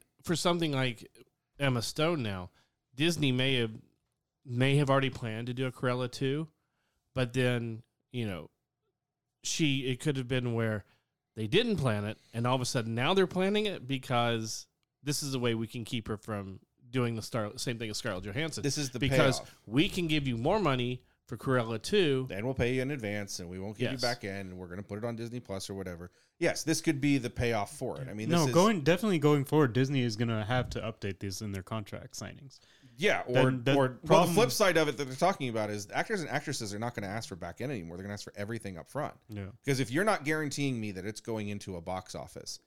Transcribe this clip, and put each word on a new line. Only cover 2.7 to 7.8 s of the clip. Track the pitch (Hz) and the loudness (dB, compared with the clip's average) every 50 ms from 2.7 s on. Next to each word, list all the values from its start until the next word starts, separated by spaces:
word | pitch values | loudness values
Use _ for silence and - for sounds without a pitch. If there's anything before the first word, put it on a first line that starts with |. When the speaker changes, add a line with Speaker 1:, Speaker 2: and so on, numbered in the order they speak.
| _ _ _ _ _ | _ _ _ _ _
Speaker 1:
Disney | 120 151 175 165 151 147 135 | 0 0 0 2 2 2 2
may | 127 127 131 135 131 | 4 4 2 2 2
have, | 123 117 110 110 - - _ _ _ _ _ _ _ _ _ _ _ _ | 2 0 0 -4 -8 -18 _ _ _ _ _ _ _ _ _ _ _ _
may | 131 120 120 131 139 139 147 | -4 0 2 4 4 6 4
have | 147 131 | 4 4
already | 135 139 135 131 | 4 4 4 2
planned | - - 123 113 107 113 120 120 | 0 -4 -6 -6 -6 -6 -6 -6
to | 123 | -4
do | 127 131 127 | -4 -4 -4
a | |
Cruella | - - 135 127 123 123 127 120 | -4 -2 0 0 0 0 -2 -4
two, | - - 139 131 139 151 160 - _ _ _ _ _ _ _ _ _ _ _ _ - | -4 -2 -2 -2 0 -2 -4 -8 _ _ _ _ _ _ _ _ _ _ _ _ -4
but | 131 127 117 120 | -2 -2 0 0
then, | 131 127 123 123 120 117 117 113 110 | 2 2 2 2 0 -2 -4 -6 -8